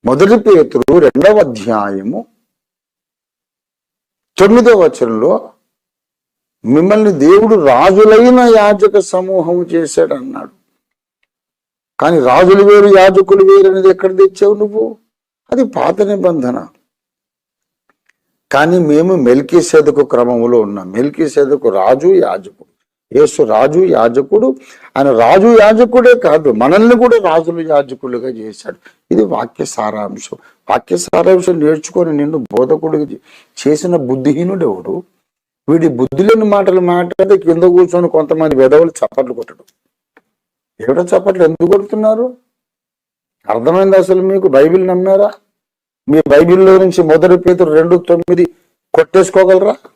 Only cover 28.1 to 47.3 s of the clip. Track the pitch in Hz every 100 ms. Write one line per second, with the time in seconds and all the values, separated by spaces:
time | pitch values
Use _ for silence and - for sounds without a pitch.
28.1 | 120 131 113 110 104 - - _ _ _
29.1 | 170 185 107 117 - - - 107 107 101
30.1 | 101 - - _ _ - 120 _ 180 -
31.1 | 160 175 185 180 170 147 156 - 190 170
32.1 | 147 147 156 117 107 127 156 160 156 147
33.1 | - _ _ _ - 143 151 185 175 127
34.1 | 131 135 143 175 190 151 92 87 175 -
35.1 | _ _ _ _ _ - 160 160 123 131
36.1 | 139 202 220 214 202 190 185 175 175 175
37.1 | - 196 196 165 165 180 180 175 175 170
38.1 | 160 147 160 156 135 131 151 170 - 110
39.1 | - 127 117 113 - _ _ _ _ _
40.1 | _ _ _ _ _ _ _ 113 147 175
41.1 | 185 196 185 160 160 170 196 202 214 214
42.1 | 220 254 247 _ _ _ _ _ _ _
43.1 | _ _ _ - - 127 180 196 190 175
44.1 | 185 190 196 190 135 156 185 185 180 185
45.1 | 196 208 - _ _ _ _ _ _ -
46.1 | 156 - 147 170 185 190 190 190 180 160
47.1 | 156 175